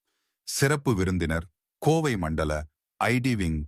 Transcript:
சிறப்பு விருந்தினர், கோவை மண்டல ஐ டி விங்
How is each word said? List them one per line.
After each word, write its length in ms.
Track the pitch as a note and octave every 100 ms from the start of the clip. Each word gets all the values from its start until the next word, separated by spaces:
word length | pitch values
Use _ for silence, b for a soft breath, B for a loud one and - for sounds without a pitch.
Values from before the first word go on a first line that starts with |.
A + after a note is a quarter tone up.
| _ _ _ _ -
சிறப்பு 440 | - C#3 D3 C3+ G#2
விருந்தினர், 500 | F#2 F#2 E2 E2 E2+ _ _ _
கோவை 320 | D3 D#3+ D#3 A2
மண்டல 340 | D#2+ D#2+ D2+ D2+ D#2 _ _ _
ஐ 140 | G2+ B2
டி 140 | B2+ A#2
விங் 240 | F2 D#2